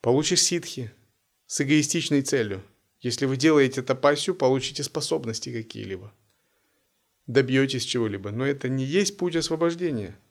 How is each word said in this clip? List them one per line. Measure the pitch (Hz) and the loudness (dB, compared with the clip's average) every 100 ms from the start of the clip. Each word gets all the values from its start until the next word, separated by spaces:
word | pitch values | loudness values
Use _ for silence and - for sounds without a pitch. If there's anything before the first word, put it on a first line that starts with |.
Получишь | 117 131 151 175 | 4 2 4 2
ситхи | - 170 170 - 113 _ _ _ _ _ _ | 2 0 -6 -10 -12 _ _ _ _ _ _
с | - | -4
эгоистичной | 135 151 147 170 - 143 | 2 4 4 -2 2 0
целью. | 135 135 107 95 - _ _ _ | 2 0 0 -6 -10 _ _ _
Если | 123 - | -6 -2
вы | 135 | -2
делаете | 131 151 151 131 131 | 4 4 6 4 2
тапасию, | 131 131 143 147 190 | -2 2 2 2 -2
получите | 180 131 131 127 - | 0 2 2 -2 -8
способности | 139 160 151 160 113 107 131 | -6 -6 -2 -2 -2 -8 -8
какие-либо. | 120 113 110 101 92 104 _ _ _ _ _ _ _ _ _ _ _ | -10 -10 -12 -10 -10 -12 _ _ _ _ _ _ _ _ _ _ _
Добьетесь | - 123 131 131 135 131 | 0 2 4 2 2 0
чего-либо. | - 123 110 98 101 | -2 -2 -2 -2 -6
Но | 110 | -4
это | 139 139 127 | -4 -4 -4
не | 131 | -2
есть | 131 180 202 202 | 0 0 0 -2
путь | 180 | -2
освобождения. | 165 156 160 170 170 175 123 95 104 _ | -2 -2 0 0 0 -2 -2 -6 -12 _